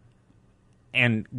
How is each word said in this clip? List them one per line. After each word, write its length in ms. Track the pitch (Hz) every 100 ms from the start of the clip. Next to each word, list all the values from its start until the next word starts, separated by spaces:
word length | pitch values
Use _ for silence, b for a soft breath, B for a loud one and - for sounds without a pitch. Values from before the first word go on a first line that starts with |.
| _ _ _ _ _ _ _ _ _
And 320 | 131 123 110 101